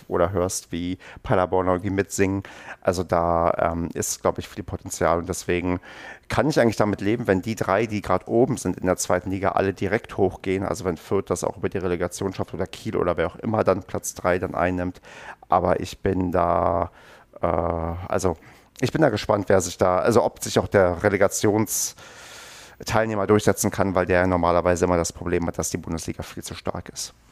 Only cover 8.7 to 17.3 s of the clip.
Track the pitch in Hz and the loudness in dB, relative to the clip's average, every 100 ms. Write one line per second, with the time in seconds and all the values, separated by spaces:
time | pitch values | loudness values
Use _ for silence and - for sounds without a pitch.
8.7 | 87 92 87 - 90 95 95 95 - 98 | -2 0 0 0 -2 -2 -2 -2 0 -2
9.7 | 92 98 104 - - 92 - 95 95 92 | -2 -2 -2 -4 0 0 0 -4 -2 -2
10.7 | 85 90 80 - 98 - 87 - - 95 | -4 -4 -4 -2 -4 -2 -2 -4 -4 -4
11.7 | 98 90 85 90 - 98 - 95 80 92 | -4 -2 -2 -4 -4 -6 -4 -6 -6 -8
12.7 | - 110 95 87 82 82 - 113 110 95 | -8 -6 -2 0 0 -2 -4 -2 0 2
13.7 | 95 - - - - 90 90 92 73 87 | 0 -2 -10 -10 -4 0 0 -2 -2 0
14.7 | 90 90 - - - - - - 90 87 | 0 -2 -6 -14 -20 -18 -18 0 2 4
15.7 | - 95 - 98 92 90 87 87 87 87 | 0 -2 -4 -2 0 0 2 2 2 0
16.7 | 87 85 - - - _ | 0 -4 -8 -20 -20 _